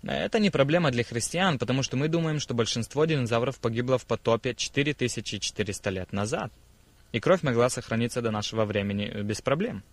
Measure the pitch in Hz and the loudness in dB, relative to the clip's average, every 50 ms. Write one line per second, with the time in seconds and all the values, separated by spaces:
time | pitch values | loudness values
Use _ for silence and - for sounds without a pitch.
0 | - - 69 69 82 - - 220 208 196 - 147 139 139 156 175 170 147 123 120 | -4 -4 -2 -2 -2 0 0 2 2 4 4 4 4 4 4 2 2 2 2 0
1 | 120 - 117 120 - - - 165 185 190 156 113 - 110 127 135 131 - - 127 | -2 0 -2 -4 -4 -2 -2 0 2 2 2 0 0 0 0 0 0 -2 -2 -2
2 | 143 156 160 170 165 160 151 147 - - 131 117 113 - - 120 113 - - 135 | 0 0 0 0 0 0 -2 -4 -4 -4 0 0 0 0 0 -4 -4 -2 2 2
3 | 156 165 160 139 123 110 117 117 120 135 123 - - 117 113 113 123 127 131 120 | 2 2 2 0 2 2 2 2 2 0 -4 -2 -2 -2 0 0 0 2 0 0
4 | - _ 113 - - - 113 110 - 127 120 - - - - 139 139 147 143 - | 2 _ -4 0 2 2 2 2 2 -2 -4 -2 -6 -4 0 0 0 0 0 0
5 | 135 120 - - 110 - - 101 - - - - 107 98 98 - - 101 95 95 | -2 -2 -2 -4 -6 -6 -6 -6 -6 -6 -4 -4 -4 -4 -4 -4 -4 -4 -4 -4
6 | 92 - - 101 101 107 139 190 104 101 - - - _ - _ _ _ _ _ | -6 -4 -2 -2 -2 -2 -2 -4 -4 -6 -10 -16 -20 _ -20 _ _ _ _ _
7 | - - - 117 - 151 180 185 - 143 120 117 120 127 - - 117 - 113 113 | -18 -6 -6 -2 4 4 2 4 4 0 2 4 4 2 2 -2 -4 -2 -2 0
8 | 117 120 - 127 117 113 107 104 104 - - 113 110 104 104 104 101 101 101 101 | 0 0 -2 -2 -2 0 -2 -2 -4 -2 0 0 0 2 2 0 0 0 -2 -2
9 | 104 113 - 104 104 104 110 - - - 135 156 202 247 - 98 - - | -4 -4 -4 -6 -4 -4 -4 -2 0 0 0 0 0 -4 -4 -8 -12 -16